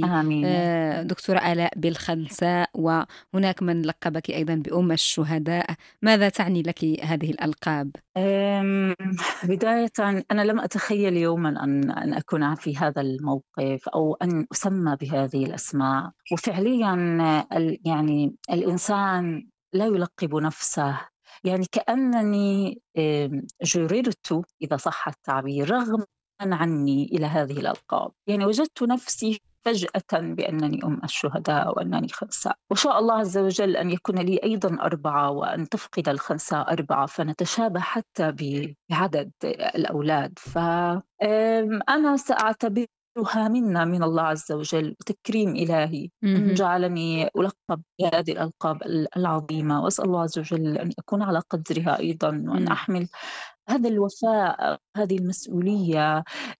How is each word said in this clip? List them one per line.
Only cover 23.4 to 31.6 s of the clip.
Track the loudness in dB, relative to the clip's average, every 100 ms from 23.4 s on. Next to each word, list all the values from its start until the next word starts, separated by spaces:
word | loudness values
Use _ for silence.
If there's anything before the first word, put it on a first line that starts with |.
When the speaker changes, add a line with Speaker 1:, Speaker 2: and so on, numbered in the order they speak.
| -8 -6
Speaker 1:
جررت | -2 0 2 2 0 -2 -2 -2 -2 _
إذا | -4 -2
صح | -2 -4 -6
التعبير | -8 -4 -2 -2 -2 0
رغما | 0 0 -2 -2 _ _ _
عني | -4 0 2 2 2 2
إلى | 0 0 0
هذه | 0 -2 -2
الألقاب. | -4 -6 -4 -4 -4 -8 -2
يعني | 0 2
وجدت | 2 0 0
نفسي | 0 0 -2 -4 -2 -2 -6 _
فجأة | -2 0 0 -4 -2 -2
بأنني | -2 -4 -2 -2 -2 -2
أم | -2 -2
الشهداء | -4 -4 -2 -2 0 0